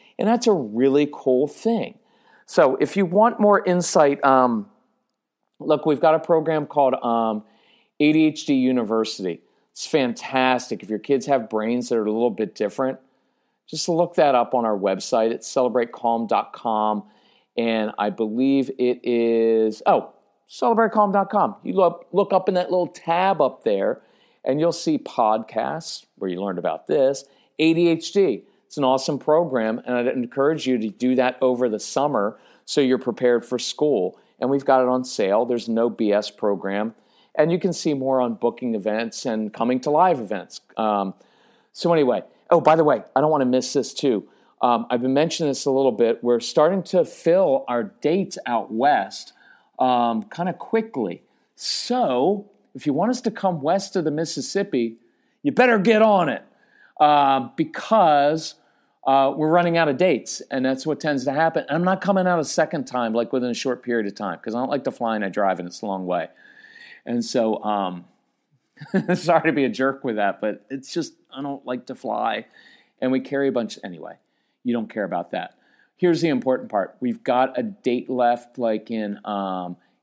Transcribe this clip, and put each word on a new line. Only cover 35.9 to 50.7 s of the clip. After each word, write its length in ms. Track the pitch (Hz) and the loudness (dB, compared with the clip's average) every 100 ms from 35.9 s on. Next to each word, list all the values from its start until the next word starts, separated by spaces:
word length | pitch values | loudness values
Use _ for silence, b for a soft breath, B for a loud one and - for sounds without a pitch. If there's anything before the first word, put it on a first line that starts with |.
| 101 107 | 0 0
S 180 | 104 107 | 0 -2
program. 640 | - 107 98 98 101 110 - b b b | -4 -2 -2 -2 -4 -4 -8 b b b
And 160 | - 160 | 0 0
you 80 | 170 | 2
can 140 | 185 | -2
see 220 | - 160 | -2 -4
more 260 | 139 131 131 | -2 0 0
on 140 | 120 | 0
booking 400 | 107 117 110 123 | 0 -4 -2 -6
events 500 | 107 104 107 113 - | -4 -2 -4 -4 -6
and 300 | 131 110 107 | -6 -4 -6
coming 260 | - 120 127 | -4 -2 -2
to 100 | 147 | 0
live 300 | 151 185 139 | 2 2 2
events. 400 | 101 98 - - _ - | -4 -8 -10 -18 _ -4
Um, 380 | 110 101 95 - b b b b b | 0 0 -2 -8 b b b b b
so 200 | - 170 | -4 0
anyway, 320 | 165 127 101 - b b | 2 2 0 -4 b b
oh, 100 | 170 | 4
by 160 | 151 160 | 6 6
the 80 | |
way, 180 | 151 113 - - | 4 2 0 0
I 60 | |
don't 80 | 156 | 2
wanna 160 | 147 127 | 2 2
miss 260 | 127 127 | 0 0
this 220 | 143 - | -2 -4
too. 340 | - 143 104 - b b b | -2 0 0 -2 b b b
Um, 260 | 123 117 117 | 2 2 0
I've 100 | 123 | -2
been 140 | 131 | 0
mentioning 360 | 135 160 - 151 | 0 0 -2 -2
this 140 | 131 | -2
a 60 | 143 | 0
little 220 | 135 135 | 2 2
bit. 300 | 110 117 113 | 2 0 0
We're 180 | 120 117 | 0 0
starting 420 | - 160 160 190 | 0 2 4 2
to 200 | - 185 | 0 0
fill 600 | - - 165 185 170 131 - | 0 -2 2 4 4 0 0
our 160 | 120 | -4
dates 540 | 101 - 147 180 175 - | -4 -4 -2 0 -2 -8
out 260 | 127 113 - | -4 -4 -4
west, 640 | 110 143 123 87 - - _ b b b - | 0 2 2 0 -10 -18 _ b b b -2
um, 460 | 127 123 117 113 | 0 2 0 -2
kinda 280 | - - 180 | -6 -6 -6
quickly. 680 | 165 - | -6 -4